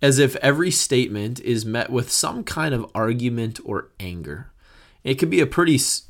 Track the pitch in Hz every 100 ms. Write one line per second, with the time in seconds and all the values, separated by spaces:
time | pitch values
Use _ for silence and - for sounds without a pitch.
0 | 139 135 135 - 135 143 180 - - 131
1 | 127 104 104 127 - 113 107 113 - 120
2 | 117 - - 247 - - 156 123 - -
3 | 110 120 123 117 113 117 - 101 - -
4 | 92 87 80 76 131 - _ - - _
5 | - 131 170 180 139 - 175 135 - -
6 | -